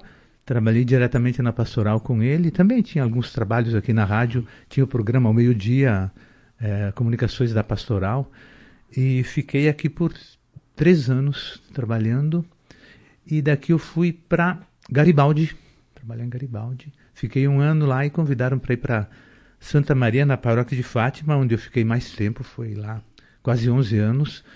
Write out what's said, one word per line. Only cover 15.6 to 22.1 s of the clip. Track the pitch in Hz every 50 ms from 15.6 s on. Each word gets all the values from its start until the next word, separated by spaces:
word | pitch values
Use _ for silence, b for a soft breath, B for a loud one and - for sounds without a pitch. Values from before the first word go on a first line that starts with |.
| b b b b b b _
trabalhar | - 127 113 117 117 120
em | 120
Garibaldi. | 120 123 135 131 117 104 107 120 131 127 - 147 - b b b b
Fiquei | - - 113 - 135 131 139
um | 139 139
ano | 143 147 156 156 151
lá | 139 127 131 139
e | 143
convidaram | 147 170 165 143 139 113 123 127 135 131
pra | - - 123
ir | 120
pra | 123 120 123 110 104 - b b b b b b b b b b
Santa | - - - 147 143 - 151
Maria, | 131 127 117 110 131 143
na | 143 135 120
paróquia | - 120 117 117 123 - -
de | 123 123
Fátima, | - - 120 110 127 139 - 151 151 151
onde | 143 135 123 113
eu | 107
fiquei | - - - 120 113
mais | 113 117 123 120 -